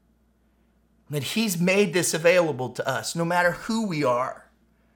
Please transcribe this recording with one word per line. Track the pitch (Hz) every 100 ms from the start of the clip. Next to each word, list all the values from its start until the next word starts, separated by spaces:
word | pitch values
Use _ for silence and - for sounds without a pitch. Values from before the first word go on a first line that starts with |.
| _ _ _ _ _ _ _ _ _ _ -
That | 147
he's | 127 220 226 165
made | 180 190 202
this | 175 -
available | 165 170 180 160 127 123
to | - -
us, | 123 110 165
no | 170
matter | 175 175
who | 151 - 226 214
we | 156
are | 135 123 127 - - _ _ _ _